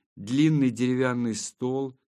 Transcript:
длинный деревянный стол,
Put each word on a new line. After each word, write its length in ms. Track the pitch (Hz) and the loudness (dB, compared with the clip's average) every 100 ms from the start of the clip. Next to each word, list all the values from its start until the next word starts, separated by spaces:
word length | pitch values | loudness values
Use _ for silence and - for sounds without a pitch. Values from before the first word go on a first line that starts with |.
| _ - | _ -16
длинный 540 | 101 135 156 151 131 | -4 2 4 4 2
деревянный 640 | 110 127 127 127 123 117 | 2 0 0 0 0 -2
стол, 600 | 107 - - 127 131 135 131 _ | -4 -8 -6 -4 -4 -6 -10 _